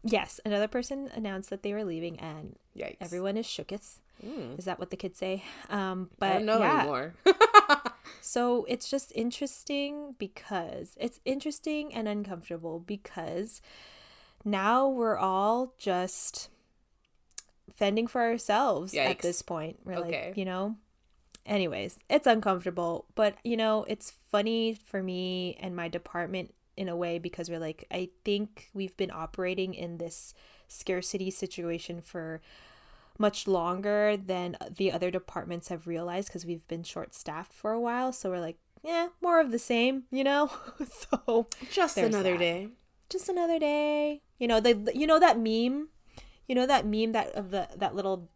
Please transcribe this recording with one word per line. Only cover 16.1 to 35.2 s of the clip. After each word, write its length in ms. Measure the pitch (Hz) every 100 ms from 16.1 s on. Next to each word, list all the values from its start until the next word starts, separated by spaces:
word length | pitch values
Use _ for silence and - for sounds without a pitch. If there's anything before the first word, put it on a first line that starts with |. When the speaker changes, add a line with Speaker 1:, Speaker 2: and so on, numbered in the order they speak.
| - - - - _ _ _ _ _ _ _ _ - - _ -
Speaker 1:
fending 340 | - 202 208 233
for 140 | 254
ourselves 720 | 233 233 - 214 269 165 185
at 240 | 151 131 -
Speaker 2:
Yikes. 40 |
Speaker 1:
this 200 | 170 175
point. 380 | - 170 156 -
We're 120 | - 175
Speaker 2:
Okay. 320 | 170 165 -
Speaker 1:
like, 100 | 196
you 80 | 185
know, 300 | 185 202 214 _ _ _ _ _ - -
anyways, 540 | 208 175 - - - _
it's 180 | 294 277
uncomfortable, 800 | 220 208 185 180 175 170 170 - -
but, 200 | 214 196
you 140 | 233 226
know, 280 | 220 214 -
it's 240 | 214 - - _
funny 440 | 208 214 226 226
for 280 | 214 - 196
me 560 | 185 180 185 185 180 -
and 160 | 190 180
my 120 | 170
department 680 | 170 - 349 339 185 - _ _ -
in 120 | 190
a 60 | 175
way 240 | 175 170
because 300 | 175 - 170
we're 100 | 165
like, 260 | 160 160 -
I 180 | 180 180 _
think 460 | - 202 214 - -
we've 220 | 202 190 -
been 140 | 190
operating 640 | 160 160 - 180 185 185
in 240 | - 170 170
this 360 | 170 - - - - - _
scarcity 640 | - - 180 180 202 190
situation 680 | 185 190 - 170 165 - 170
for 400 | - 175 160 160 - - - - - - _ -
much 300 | 208 202 -
longer 720 | 185 170 185 208 208 208 208
than 400 | 190 185 175 - - 180
the 140 | 190
other 200 | 165 180
departments 560 | 180